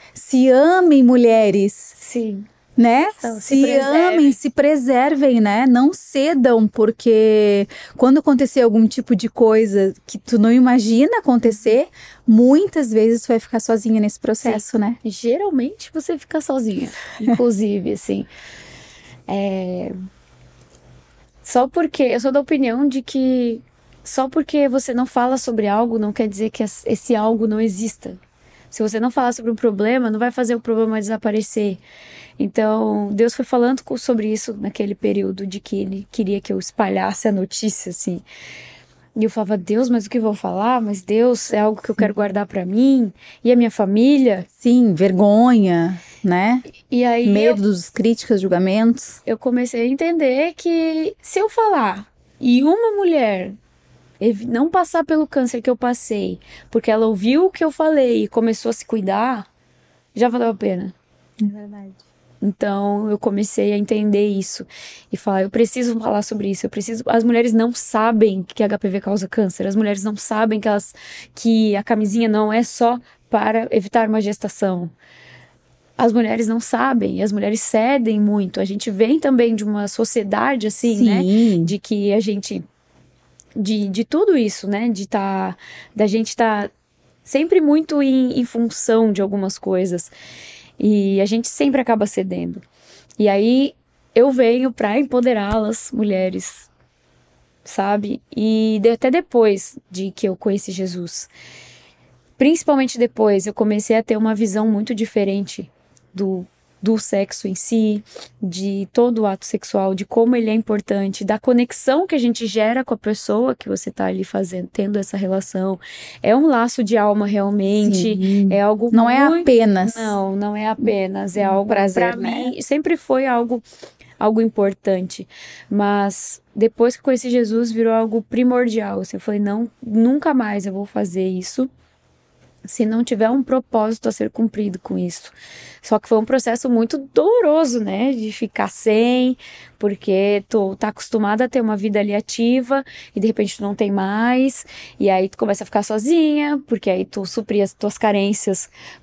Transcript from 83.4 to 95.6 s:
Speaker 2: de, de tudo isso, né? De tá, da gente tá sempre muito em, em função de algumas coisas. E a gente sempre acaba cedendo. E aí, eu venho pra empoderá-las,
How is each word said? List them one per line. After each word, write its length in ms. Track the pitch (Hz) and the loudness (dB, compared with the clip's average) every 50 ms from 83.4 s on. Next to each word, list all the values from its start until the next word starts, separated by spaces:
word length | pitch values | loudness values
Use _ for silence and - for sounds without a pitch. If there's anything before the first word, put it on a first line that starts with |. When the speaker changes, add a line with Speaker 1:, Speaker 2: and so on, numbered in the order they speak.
| - _ _ | -20 _ _
Speaker 2:
de, 320 | - 202 190 220 208 208 | -6 -4 -2 -2 -2 -2
de 160 | 196 185 208 233 | -4 -4 -4 -4
tudo 340 | - - 311 415 440 349 | -2 0 0 2 4 4
isso, 300 | 277 226 208 - - - | 2 2 0 -2 -6 -4
né? 220 | 196 202 202 233 240 | -4 -4 -2 -2 -2
De 180 | 220 185 202 | -2 -4 -6
tá, 500 | - - 208 196 196 190 190 190 185 185 _ - - - - - - _ | -4 -4 -2 -2 -2 -2 -2 -4 -6 -8 _ -18 -20 -20 -20 -20 -18 _
da 100 | 208 214 | -2 0
gente 300 | 208 190 226 226 - - | 0 2 0 -2 -4 -2
tá 340 | - 233 226 214 208 208 - _ _ _ _ _ _ _ _ _ _ _ | 0 0 0 2 -2 -4 -8 _ _ _ _ _ _ _ _ _ _ _
sempre 360 | - - 277 311 330 381 370 | -4 -2 -2 0 2 0 2
muito 420 | 311 285 294 311 311 - 311 294 277 | 2 2 2 2 0 -2 -2 0 0
em, 360 | 269 262 262 254 247 - 254 | 2 2 2 0 0 0 -2
em 60 | 247 | -4
função 640 | 240 - 233 233 226 - - - - 220 226 226 220 | -4 -4 -4 -4 -4 -4 -4 -2 0 2 2 2 2
de 100 | 202 185 | 2 0
algumas 360 | 196 196 196 202 190 190 - | -2 -2 -2 -4 -4 -4 -6
coisas. 540 | - - 196 190 185 185 185 175 175 - - - - - - - - - - - - - - _ | -6 -4 -2 -2 0 0 -2 -2 -4 -6 -8 -12 -20 -20 -20 -20 -20 -20 -20 -20 -20 -20 -20 _
E 440 | _ - 208 214 208 196 196 196 196 | _ 0 2 2 2 2 2 2 0
a 40 | 196 | 0
gente 220 | 202 214 226 233 | 0 0 -2 -2
sempre 320 | - - - 285 285 262 269 | -4 -4 0 0 0 2 0
acaba 260 | 247 - 226 214 202 | 0 0 0 0 0
cedendo. 560 | 202 - - 190 190 180 180 175 175 175 196 - _ _ _ _ _ - - _ _ - | -2 -2 -4 -4 -4 -6 -6 -6 -8 -10 -12 -16 _ _ _ _ _ -20 -20 _ _ -4
E 120 | - 208 208 | 0 0 2
aí, 440 | 196 202 208 226 247 262 277 277 - _ _ _ _ _ _ _ _ | 2 2 2 2 2 2 2 0 -4 _ _ _ _ _ _ _ _
eu 160 | 226 240 285 | 4 4 4
venho 440 | 262 247 254 226 240 254 254 262 233 | 4 4 4 4 4 2 0 -2 -2
pra 260 | - 226 208 208 269 | -4 -4 -2 0 0
empoderá-las, 880 | 294 - - 247 240 254 240 214 202 202 214 220 | -2 0 0 0 2 2 0 0 -2 -2 -2 -2